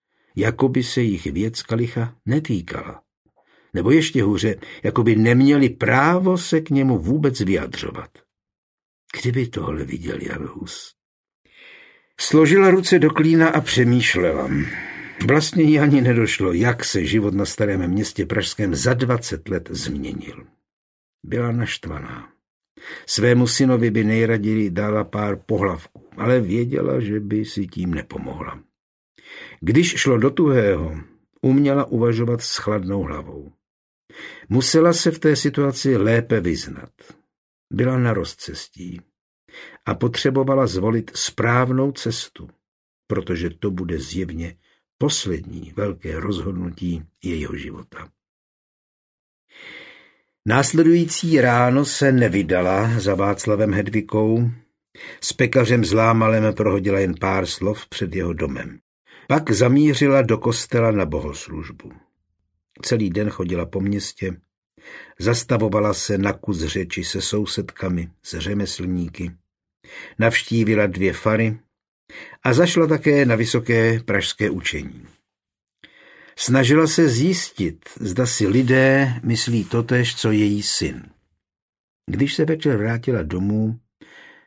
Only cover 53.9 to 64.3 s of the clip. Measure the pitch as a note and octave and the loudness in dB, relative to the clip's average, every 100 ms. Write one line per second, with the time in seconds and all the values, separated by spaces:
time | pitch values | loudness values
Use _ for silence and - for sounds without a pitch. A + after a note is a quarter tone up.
53.9 | G#2+ G2+ G#2+ A2 A2+ A#2+ A#2+ _ _ _ | -4 -2 0 0 2 0 -4 _ _ _
54.9 | - - - - - B2+ C3 A2+ B2 F#2+ | -20 -20 -12 -8 -2 2 2 4 2 2
55.9 | G#2+ A2+ A2+ A2 A2 G#2+ F#2+ G#2 G2 G2 | 2 4 4 4 2 2 0 0 0 0
56.9 | G2 F#2+ F2 F#2+ F#2+ F2+ - G2 A2 - | 0 0 -2 -2 -2 -2 -4 -4 -4 -8
57.9 | - F#2 F2 F2 E2 E2 - - - _ | -8 -6 -4 -4 -4 -6 -6 -12 -16 _
58.9 | _ _ - - C#3+ D3+ G2+ B2 C#3 D3+ | _ _ -14 -2 -2 0 2 4 6 4
59.9 | C3 C#3+ C3+ A#2 A2 A#2+ A#2 - A#2+ A2+ | 4 4 4 2 0 0 -4 -2 0 2
60.9 | G#2 E2+ D2+ D2+ C#2+ - D#2+ D#2+ - - | 2 0 -4 -6 -12 -12 -12 -12 -16 -20
61.9 | - _ _ _ _ _ _ _ - - | -20 _ _ _ _ _ _ _ -12 -2
62.9 | A#2 G2+ F2+ G#2+ - F2 F2+ E2 G2 G2 | -2 0 -2 -4 -4 -6 -4 -4 -4 -4
63.9 | G2+ - - F#2+ | -4 -6 -8 -8